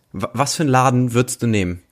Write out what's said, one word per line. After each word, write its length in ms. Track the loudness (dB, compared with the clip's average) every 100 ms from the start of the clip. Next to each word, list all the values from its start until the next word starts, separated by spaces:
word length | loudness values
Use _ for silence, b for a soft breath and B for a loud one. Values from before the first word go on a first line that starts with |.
| _
wa-, 180 | -10 -8
was 200 | -4 -4 -2
für 60 |
einen 80 | 2
Laden 420 | 2 4 2 2
würdest 280 | 0 -2 -2
du 40 | 0
nehmen? 360 | 0 -2 -6 _